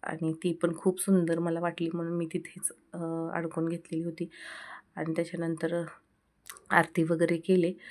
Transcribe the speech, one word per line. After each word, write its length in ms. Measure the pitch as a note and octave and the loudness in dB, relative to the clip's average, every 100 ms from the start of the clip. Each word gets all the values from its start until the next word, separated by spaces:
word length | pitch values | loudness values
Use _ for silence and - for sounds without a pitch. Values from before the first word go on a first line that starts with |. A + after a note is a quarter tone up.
आणि 300 | - D#3+ D#3+ | -8 -2 -2
ती 200 | D#3+ F3 | 0 -2
पण 240 | E3 E3+ D#3+ | 0 0 0
खूप 240 | G3 F#3 | 0 0
सुंदर 380 | - F#3+ E3 E3 | 4 4 4 2
मला 200 | E3+ E3 | 0 0
वाटली, 300 | F3 E3+ E3 | -2 -2 -2
म्हणून 200 | E3+ E3+ | -2 -2
मी 140 | E3+ E3 | -2 -2
तिथेच, 380 | E3 D#3+ - - - _ | -4 -8 -8 -10 -10 _
अ, 60 | F3 E3 E3 E3 | -8 -4 -4 -4
अडकून 340 | E3+ E3 E3 E3 | -4 -4 -2 -2
घेतलेली 360 | E3+ - D#3+ | -4 -6 -6
होती. 260 | E3+ D#3+ E3+ - - - - - - - | -4 -6 -8 -10 -16 -16 -16 -18 -14 -6
आणि 180 | D#3+ D#3+ | -4 -2
त्याच्यानंतर 680 | E3 F3 E3 E3 E3 E3+ E3 - _ _ _ _ - - - | -2 -2 -4 -2 -2 -2 -4 -10 _ _ _ _ -20 -16 2
आरती 340 | F3+ E3 - | 4 6 4
वगैरे 340 | D#3+ E3 E3 E3+ | 2 4 4 4
केले 360 | E3+ F#3 E3+ F#3 - | 4 4 4 0 -10